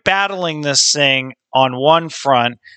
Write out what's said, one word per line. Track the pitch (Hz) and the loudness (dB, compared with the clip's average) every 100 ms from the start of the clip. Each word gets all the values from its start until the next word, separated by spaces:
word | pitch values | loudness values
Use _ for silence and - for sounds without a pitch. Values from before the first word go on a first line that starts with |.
battling | - 196 196 190 175 151 | -2 0 -2 -4 -6 -4
this | 147 135 - | -4 -2 0
thing | 147 139 135 131 127 _ | 0 2 0 -2 -12 _
on | 135 131 127 | 0 0 2
one | 139 165 165 | 2 2 0
front. | - 139 127 120 120 _ | -4 0 2 2 -4 _